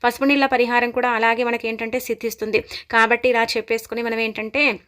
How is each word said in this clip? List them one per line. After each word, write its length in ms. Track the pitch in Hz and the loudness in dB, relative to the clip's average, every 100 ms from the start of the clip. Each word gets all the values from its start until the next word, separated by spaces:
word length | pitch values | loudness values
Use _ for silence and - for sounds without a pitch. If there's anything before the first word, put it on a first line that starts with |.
పసుపు 200 | 240 240 | 0 0
నీళ్ళ 220 | 277 285 269 | 2 4 2
పరిహారం 440 | 247 240 240 240 | 2 2 2 0
కూడా 200 | 247 247 | 0 0
అలాగే 340 | 226 226 226 | 2 2 2
మనకి 240 | 240 233 226 | 0 -2 -4
ఏంటంటే 320 | 220 226 254 | -6 -6 -6
సిద్ధిస్తుంది. 640 | - 226 233 - 220 220 - - - | -4 -6 -6 -6 -2 -2 -2 -16 -2
కాబట్టి 380 | 233 226 233 262 | 2 4 4 2
ఇలా 160 | 240 | 2
చెప్పేసుకుని 580 | 226 233 220 226 - 226 | 0 -2 -2 -6 -4 -6
మనం 180 | 233 226 | -4 -2
ఏంటంటే 600 | 226 220 220 269 294 208 | -4 -4 -6 0 0 0